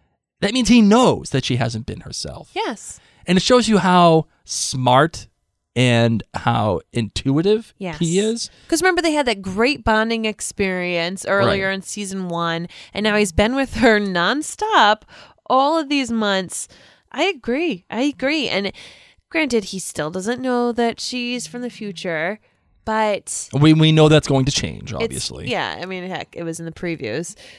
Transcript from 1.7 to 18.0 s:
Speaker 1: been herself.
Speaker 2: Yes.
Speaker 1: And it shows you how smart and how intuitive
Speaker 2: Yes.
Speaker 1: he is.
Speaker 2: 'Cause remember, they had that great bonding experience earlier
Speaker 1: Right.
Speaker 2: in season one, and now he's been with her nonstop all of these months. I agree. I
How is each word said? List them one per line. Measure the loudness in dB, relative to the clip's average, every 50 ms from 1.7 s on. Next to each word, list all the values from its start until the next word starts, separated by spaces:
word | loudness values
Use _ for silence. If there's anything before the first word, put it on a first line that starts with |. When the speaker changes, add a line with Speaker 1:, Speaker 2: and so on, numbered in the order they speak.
| -4 -6 -8
Speaker 1:
been | -10 -12 -12
herself. | -12 -12 -12 -10 -10 -12 -12 -14 -18 -12 _
Speaker 2:
Yes. | -6 -6 -6 -8 -8 -12 -18 -20 -20 _ _ _ _ _
Speaker 1:
And | 0 2 2
it | 4
shows | 4 4 4 4 4
you | 2 2
how | 4 4 6 6 6 6 6 4 2 0 _ _ _
smart | -10 -8 -6 -6 -6 -4 0 2 4 6 6 4 4 0 -6 -16 -18 _ _ _ _ _ _ _ _ _
and | 2 2 4 4 4 4 4 2 0 -4 -6 -10
how | -4 -2 -2 0 0 0 0 -2 -2 -4 _ -6
intuitive | -6 -6 -4 -6 -6 -4 -2 0 0 2 2 0 0 -2 -8 _ _
Speaker 2:
Yes. | -10 -10 -6 -4
Speaker 1:
he | -2 0 0 0
is. | 0 -2 -2 -4 -8 -10 -14 _ _ -4
Speaker 2:
'Cause | -2 0 2
remember, | 2 2 2 0
they | 0 0
had | 0 0
that | 0 -2 -4 -6
great | -6 -2 0 0 0 0 -2 0
bonding | 0 0 2 2 0 -2 -2 -2
experience | -4 -6 -6 -10 -10 -4 -4 -2 -2 -2 -2 -4 -2 -2 -2 -2 -4 -6 -6 -4
earlier | -2 2 2 2 2 2 0 -2 -4
Speaker 1:
Right. | -4
Speaker 2:
in | -6 -8
season | -10 -10 -10 -10 -8 -8 -8 -8 -6
one, | -4 -4 -4 -2 -4 -4 -6 -10 -14 -20 -20 -12 -6
and | -2 0
now | 0 2
he's | 2 2 2 2
been | 2 0 2 0
with | -2 -4 -4 -2
her | 2 4 4 6 4
nonstop | 2 0 0 0 0 0 0 -2 -4 -6 -6 -6 -4 2 4 4 6 4 4 2 -2 _ -20 -20 -20 -20 _ _ _
all | 0 2 2 2 2 2 0
of | -2 -2
these | -2 -2 -2 -2 -2
months. | -2 0 0 0 -2 -4 -6 -8 -12 -12 -14 -16 -20 -20 _ _ _ _ _
I | -4 -2 -2
agree. | -2 -2 -4 -6 -4 -4 -2 -2 -4 -4 -6 -8 -10
I | -6 -4